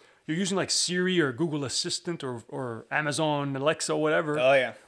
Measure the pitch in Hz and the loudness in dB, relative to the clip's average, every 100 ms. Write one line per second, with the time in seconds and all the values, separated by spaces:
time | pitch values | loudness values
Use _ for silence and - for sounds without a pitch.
0 | - _ - 160 196 190 151 - - 180 | -20 _ -6 -2 0 0 0 0 0 0
1 | 180 180 143 120 165 147 131 - 175 - | 2 2 2 0 -2 -2 -4 -4 -4 -4
2 | - 165 135 120 - 143 127 113 - 143 | -6 -6 -6 -8 -10 -8 -6 -8 -4 -2
3 | 151 135 156 147 143 135 143 160 - 151 | 0 0 0 0 -2 -2 0 0 0 0
4 | 151 165 156 147 131 135 123 110 | 2 2 0 2 6 6 4 -4